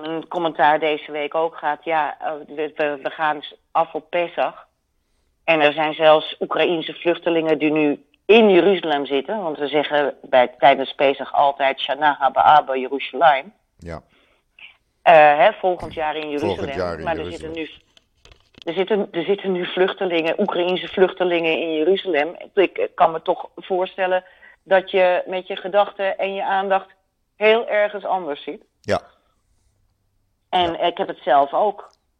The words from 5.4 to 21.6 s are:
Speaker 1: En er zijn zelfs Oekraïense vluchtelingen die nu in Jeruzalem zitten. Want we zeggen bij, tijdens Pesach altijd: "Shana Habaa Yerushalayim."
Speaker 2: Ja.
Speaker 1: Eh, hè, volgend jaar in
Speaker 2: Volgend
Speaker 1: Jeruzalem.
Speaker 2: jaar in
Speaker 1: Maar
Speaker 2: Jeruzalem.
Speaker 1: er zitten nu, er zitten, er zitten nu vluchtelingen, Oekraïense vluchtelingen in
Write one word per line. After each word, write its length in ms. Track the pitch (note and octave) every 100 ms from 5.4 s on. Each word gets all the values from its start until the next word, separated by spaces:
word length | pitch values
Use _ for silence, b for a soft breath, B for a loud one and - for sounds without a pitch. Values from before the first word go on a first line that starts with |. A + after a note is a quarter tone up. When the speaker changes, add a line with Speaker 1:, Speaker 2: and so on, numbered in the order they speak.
Speaker 1:
En 160 | - D#3+
er 140 | D3
zijn 200 | D3 D#3
zelfs 420 | D3+ D#3 D#3 - -
Oekraïense 540 | F3 D#3+ D#3 E3+ D#3
vluchtelingen 680 | D3+ E3+ E3+ F3 E3 D#3+ D3+
die 120 | D3+
nu 340 | D#3 D3 C#3 _ _ -
in 240 | A3 G#3+
Jeruzalem 560 | F3+ F3 F3+ D#3+ C#3+ C3+
zitten. 360 | C#3 C3+ G#3+
Want 160 | E3+ C#3
we 100 | C#3+
zeggen 500 | D3 C#3 D3 C#3 -
bij, 260 | - B2+ B2 -
tijdens 360 | D3 C3+ C3 -
Pesach 380 | C#3 C#3 B2+
altijd: 460 | - C#3+ C#3 C3+ C#3
"Shana 360 | - C#3 D3+ C#3
Habaa 560 | C3+ B2 G#2 D3+ C#3+ C3
Yerushalayim." 760 | B2+ C3+ - B2+ D#3+ C3+ F#3 _ _ _
Speaker 2:
Ja. 240 | E2+ D#2+ _ _ _ _ _ _ B B _ _
Speaker 1:
Eh, 120 | - D#3+ D3+ D3
hè, 140 | G3
volgend 400 | G#3+ F#3 F3 D#3+
jaar 220 | D#3+ D3+ D3+
in 60 | D3+ C#3+
Speaker 2:
Volgend 20 | G2+ F2+
Speaker 1:
Jeruzalem. 180 | G2 -
Speaker 2:
jaar 200 | F2 E2
in 60 |
Speaker 1:
Maar 120 | D#2+ E2
Speaker 2:
Jeruzalem. 340 | E2+ E2+ A2+ D#3+
Speaker 1:
er 0 | D3+
zitten 160 | - _ _ _ _ - _ _ -
nu, 60 | E3+
er 20 |
zitten, 340 | E3 F#3 G3+ -
er 120 | F3
zitten 280 | D#3+ G3+ G3
nu 140 | F3+ F3+
vluchtelingen, 720 | - F#3 - F#3+ E3+ D#3+ -
Oekraïense 480 | G#3 E3+ F3 F3+ E3
vluchtelingen 720 | - F#3 - F3+ E3+ E3
in 140 | C3